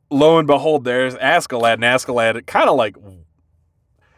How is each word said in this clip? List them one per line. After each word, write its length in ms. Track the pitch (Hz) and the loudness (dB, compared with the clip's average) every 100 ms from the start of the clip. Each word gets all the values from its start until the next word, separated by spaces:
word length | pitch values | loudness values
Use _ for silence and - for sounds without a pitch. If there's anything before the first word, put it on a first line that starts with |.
| - | -6
lo 280 | 139 151 165 | 2 4 4
and 100 | 147 | 2
behold, 360 | 139 156 151 123 | 0 0 -2 -2
there's 300 | 123 131 127 | -2 -4 -2
Askeladd, 580 | 131 170 - 123 117 113 | 0 0 -2 -2 0 0
and 80 | |
Askeladd 600 | 117 127 - 120 113 113 - | 0 0 -2 -2 -2 -2 -4
kinda, 240 | 208 285 | -2 0
like, 240 | 175 110 - 98 92 82 _ _ _ _ _ _ _ _ | 0 -2 -6 -20 -20 -20 _ _ _ _ _ _ _ _